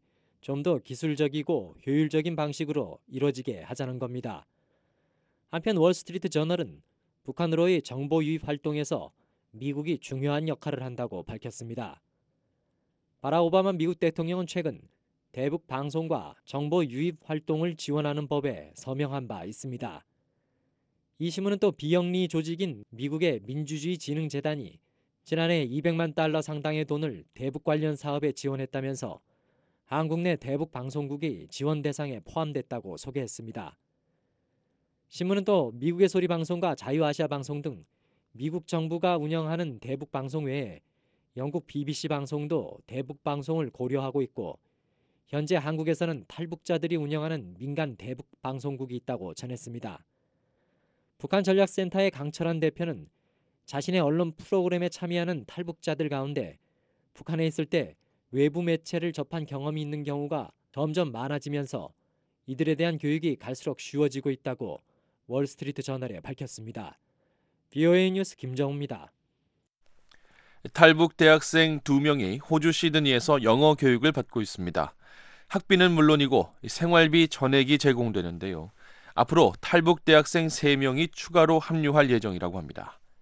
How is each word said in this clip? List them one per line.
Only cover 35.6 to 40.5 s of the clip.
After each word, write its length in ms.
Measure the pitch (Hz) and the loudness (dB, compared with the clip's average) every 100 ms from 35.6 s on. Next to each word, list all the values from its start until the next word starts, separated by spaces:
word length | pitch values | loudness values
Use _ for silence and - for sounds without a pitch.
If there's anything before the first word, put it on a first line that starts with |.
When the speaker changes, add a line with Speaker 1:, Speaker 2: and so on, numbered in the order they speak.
| 123 120 | 2 -2
Speaker 1:
미국의 320 | 147 175 190 | -2 4 4
소리 180 | 190 180 | 4 0
방송과 480 | 170 160 175 175 | 0 -2 -2 -2
자유아시아 540 | 139 120 147 151 147 156 | -4 -2 0 0 0 -2
방송 340 | 143 135 147 | -4 -6 -8
등 220 | 143 110 76 _ _ _ _ | -8 -10 -16 _ _ _ _
미국 340 | 117 147 170 - | -10 -6 -6 -4
정부가 500 | 170 160 170 180 170 | -2 -2 0 0 0
운영하는 600 | 151 165 156 165 165 113 | 0 -2 -2 -4 -4 -8
대북 320 | 120 139 147 | -8 -8 -6
방송 360 | 135 135 156 | -8 -6 -6
외에 340 | 143 | -4